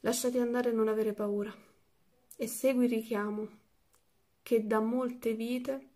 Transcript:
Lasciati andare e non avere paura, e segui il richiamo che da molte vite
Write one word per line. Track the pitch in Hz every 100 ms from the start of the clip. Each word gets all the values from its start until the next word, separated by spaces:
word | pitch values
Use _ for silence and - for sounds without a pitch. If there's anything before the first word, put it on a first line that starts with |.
Lasciati | 220 240 247 247
andare | 240 240 240
e |
non | 226 220
avere | 214 214
paura, | 208 208 208 208 - - _ _ _ _ _ _ -
e | 226
segui | - 262 254 240
il |
richiamo | 220 220 220 208 214 214 - _ _ _ _ _ _ _ _
che | - 233 214
da | 220
molte | 220 247 254 247 233
vite | 220 226 247 247 269 -